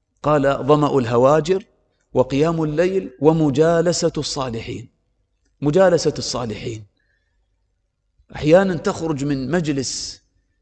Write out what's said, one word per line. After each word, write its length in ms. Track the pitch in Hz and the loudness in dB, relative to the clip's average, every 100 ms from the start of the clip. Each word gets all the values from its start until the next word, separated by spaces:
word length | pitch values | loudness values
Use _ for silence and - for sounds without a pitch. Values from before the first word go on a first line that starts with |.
| _ _ | _ _
قال: 340 | 143 151 139 135 | 0 2 2 0
"ظمأ 360 | 131 147 143 135 | 2 2 2 0
الهواجر، 640 | 113 120 131 156 156 190 - _ _ _ _ | 0 2 4 4 2 -2 -6 _ _ _ _
وقيام 500 | 123 127 139 160 165 | -2 0 0 0 0
الليل، 480 | 156 151 185 190 - - | -2 0 0 -2 -6 0
ومجالسة 920 | 147 160 151 131 160 170 170 165 165 156 | 2 4 2 2 2 2 0 0 -2 -4
الصالحين." 720 | 143 - 131 113 117 110 117 _ _ _ _ _ _ _ | -6 -6 -6 -8 -10 -12 -14 _ _ _ _ _ _ _
مجالسة 520 | 143 160 190 170 156 131 | 0 4 4 4 0 -4
الصالحين. 680 | - 120 120 104 117 110 104 _ _ _ _ _ _ _ _ _ _ _ _ _ _ - | -6 -6 -8 -8 -10 -12 -16 _ _ _ _ _ _ _ _ _ _ _ _ _ _ -6
أحيانًا 400 | 151 170 196 165 | 4 4 4 -2
تخرج 500 | 202 185 160 143 143 | -4 -4 -4 -4 -4
من 260 | 139 127 | -4 -2
مجلس 720 | 175 156 139 120 - - - _ _ _ _ | -2 -2 -4 -6 -8 -12 -14 _ _ _ _